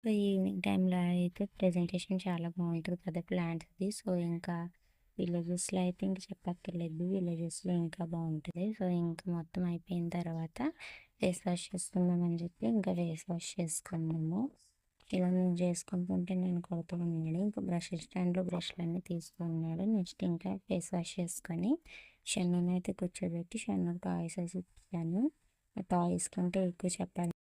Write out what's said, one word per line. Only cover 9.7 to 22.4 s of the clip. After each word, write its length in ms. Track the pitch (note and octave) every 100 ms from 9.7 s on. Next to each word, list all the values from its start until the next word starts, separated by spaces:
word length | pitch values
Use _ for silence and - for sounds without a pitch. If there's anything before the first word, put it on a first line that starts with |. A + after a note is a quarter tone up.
| E3+ - F3 E3+
తర్వాత 500 | F3 E3 E3 E3 - C#4 - - - - _
ఫేస్ 260 | F#3 F3+
వాష్ 220 | F#3 F3 -
చేసుకుందామని 720 | F3+ - F#3 F3+ F3 F3 E3+
చెప్పి 280 | F3 _ A3+
ఇంకా 240 | A3 G3 F3
ఫేస్ 280 | E3+ D#3+ -
వాష్ 220 | E3+ -
చేసుకున్నాము. 920 | - E3+ - - E3+ D#3+ D#3+ D#3+ F#3 C4+ - - _ _ _ -
ఇలా 180 | F#3 F3+
నేను 260 | F3+ F#3 F3
చేసుకుంటుంటే 760 | F3+ F3 - F3+ F3 F#3 F3 F#3
నేను 260 | F#3 F3
కొడుతూ 340 | E3+ E3+ E3 F3
ఉన్నాడు. 420 | E3+ E3 D#3+ E3
ఇంకా 200 | G#3 G#3
బ్రష్ 300 | G3 E3+ - E3
స్టాండ్‌లో 460 | - F#3 F3+ F3+
బ్రష్లన్నీ 580 | F3+ F3+ - - E3+ F3
తీసుకున్నాడు. 800 | - E3+ - - E3+ D#3+ E3 E3 G3
నెక్స్ట్ 340 | A3 F3+ -
ఇంకా 280 | F#3 E3+ F#3+ F#3+
ఫేస్ 280 | - F#3 -
వాష్ 220 | F3+ E3+
చేసుకొని 580 | - E3+ - - E3+ F#3+ D#4+ - - - _ -
షన్నుని 440 | G#3+